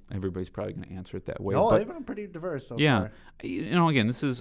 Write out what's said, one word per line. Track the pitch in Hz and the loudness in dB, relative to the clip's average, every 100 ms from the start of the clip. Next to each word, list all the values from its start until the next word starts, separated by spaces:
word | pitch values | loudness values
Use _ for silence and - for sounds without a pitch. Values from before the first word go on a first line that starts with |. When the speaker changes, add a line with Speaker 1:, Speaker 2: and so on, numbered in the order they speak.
| - | -10
Speaker 1:
everybody's | 98 95 90 92 | -4 -4 -4 -8
probably | - 101 | -6 -6
gonna | - 90 | -8 -12
answer | 92 92 95 | -12 -10 -10
it | - | -8
that | - | -6
way, | 98 131 | 0 2
Speaker 2:
No, | 220 | 4
Speaker 1:
but | - | 4
Speaker 2:
they've | 220 | 2
been | 339 | -8
pretty | - 208 208 | -10 -10 -10
diverse | 170 180 143 - | -8 -8 -8 -6
so | 120 | 2
Speaker 1:
Yeah. | 147 117 | 4 4
Speaker 2:
far. | 90 - - - | 2 -8 -20 -14
Speaker 1:
You | - 87 101 | -8 -6 0
know, | 175 165 | 4 6
again, | 139 110 | 6 4
this | 123 | 2
is, | 143 123 | -2 -4